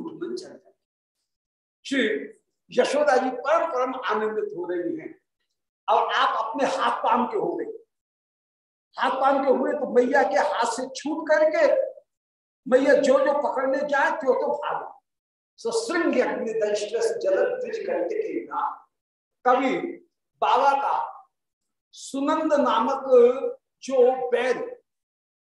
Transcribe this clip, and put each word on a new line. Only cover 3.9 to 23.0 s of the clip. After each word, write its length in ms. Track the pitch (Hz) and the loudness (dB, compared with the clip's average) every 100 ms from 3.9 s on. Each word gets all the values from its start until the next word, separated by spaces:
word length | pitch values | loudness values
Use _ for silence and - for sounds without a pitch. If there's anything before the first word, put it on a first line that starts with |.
| 254 | -4
आनंदित 460 | 196 214 214 214 - 170 | -4 -2 -2 -4 -6 -6
हो 80 | |
रही 320 | 175 175 - - | -6 -4 -4 -6
हैं। 240 | - - _ _ _ _ _ _ - | -10 -18 _ _ _ _ _ _ 0
अब 220 | 214 453 | 2 2
आप 300 | 220 269 539 | 0 0 0
अपने 220 | - 285 254 | -4 -2 -2
हाथ 360 | - 226 - | 0 -2 0
पांव 240 | 247 240 240 | 0 0 0
के 100 | 196 | -2
हो 200 | 170 - | -2 -4
गए, 280 | - - - _ _ _ _ _ _ _ _ _ _ - | -8 -12 -18 _ _ _ _ _ _ _ _ _ _ -4
हाथ 220 | 254 262 | -2 2
पांव 240 | 269 277 | 2 2
के 60 | 277 | 2
हुए 220 | 247 294 | 2 0
तो 220 | - 240 | -2 0
मैया 280 | 233 254 277 | 2 4 2
के 140 | - 294 | 2 2
हाथ 280 | 294 254 | 0 -2
से 180 | 240 - 262 - | -4 -4 -8 -8
छूट 280 | 285 311 311 | -6 -6 0
करके 640 | 311 311 339 294 - - - _ _ _ _ _ _ - | 2 4 4 2 2 -2 -10 _ _ _ _ _ _ 2
मैया 260 | 254 285 | 4 6
जो 240 | 262 262 277 | 4 4 4
जो 240 | 294 285 | 4 0
पकड़ने 360 | 254 254 269 277 | -2 -2 -2 -2
जाए, 320 | - 277 311 | 0 0 0
त्यो 240 | - 262 | 0 0
तो 220 | 269 285 - | 0 0 -4
भागो। 460 | - - - - _ _ _ _ _ _ | -6 -8 -10 -18 _ _ _ _ _ _
सो 300 | - 226 - | -4 -4 -2
श्रृंग 340 | 339 302 247 | 0 2 2
अग्नि 320 | 214 - 226 | 0 -2 -4
दंष्ट 320 | 214 208 208 | -2 -2 -2
से 340 | 208 226 226 196 | -4 -2 -2 -2
जल 180 | 190 - | 0 2
द्विज 500 | 494 494 466 - - | 0 -2 -6 -8 -6
करके 360 | - - - | -4 -2 -4
के 220 | - - | -4 -6
नाम। 400 | - - - - _ _ _ _ _ _ 247 | -6 -6 -6 -8 _ _ _ _ _ _ 0
कभी 300 | 262 269 175 - - _ _ _ _ | 2 2 -2 -6 -12 _ _ _ _
बाबा 320 | - 508 277 | 2 4 4
का 540 | 269 - - - - - _ _ _ _ _ _ | 2 0 -2 -4 -12 -20 _ _ _ _ _ _
सुनंद 640 | - - 269 285 320 311 | -20 -10 -4 -2 0 2
नामक 500 | 285 247 233 254 254 | 2 2 2 0 -2